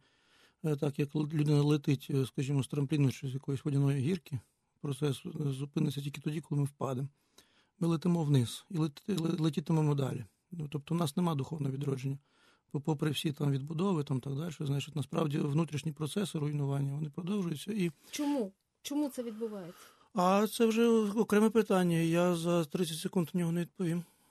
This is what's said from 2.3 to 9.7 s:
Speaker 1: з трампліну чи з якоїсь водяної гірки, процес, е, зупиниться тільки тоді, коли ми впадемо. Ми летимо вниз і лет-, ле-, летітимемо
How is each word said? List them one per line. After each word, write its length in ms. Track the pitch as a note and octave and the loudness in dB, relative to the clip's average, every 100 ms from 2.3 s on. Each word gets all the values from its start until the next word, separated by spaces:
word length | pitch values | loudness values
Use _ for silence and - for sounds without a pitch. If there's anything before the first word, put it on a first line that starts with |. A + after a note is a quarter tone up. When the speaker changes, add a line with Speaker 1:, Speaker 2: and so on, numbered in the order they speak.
| - C3+ C#3+ | -2 -2 0
Speaker 1:
з 40 | A#2+ | 0
трампліну 440 | D3 C#3 D#3 C3+ | -2 0 4 2
чи 160 | - C3+ | 2 -6
з 60 | |
якоїсь 320 | C3+ - C3+ D3+ | -6 -4 -4 0
водяної 360 | C#3 C#3 C#3 | 2 2 2
гірки, 380 | C3 F#3+ - A#2+ - _ _ _ | 0 -2 -4 -10 -10 _ _ _
процес, 420 | D3 C3 D3 B2+ F3+ | -8 -2 -2 -2 -6
е, 40 | D#3+ C#3+ | -6 -4
зупиниться 520 | C3 C#3+ D#3+ D3 C#3+ | -4 -4 -2 -2 -2
тільки 200 | C#3+ C#3 | -8 -8
тоді, 200 | D#3 D#3 | -6 -6
коли 200 | - D3 | -4 -2
ми 60 | C#3 | -2
впадемо. 400 | - C3 B2+ C#3 _ _ _ _ _ _ - | -2 -4 -4 -6 _ _ _ _ _ _ -4
Ми 80 | E3+ | 0
летимо 360 | E3 F3+ E3+ | 0 2 2
вниз 420 | D3 C#3 A2+ - - | 4 4 2 -4 -8
і 80 | F3+ | -4
лет-, 240 | D#3 - - | -4 -4 -4
ле-, 340 | F3+ E3 D#3+ | -2 -2 0
летітимемо 540 | D#3+ - D3 | 0 0 0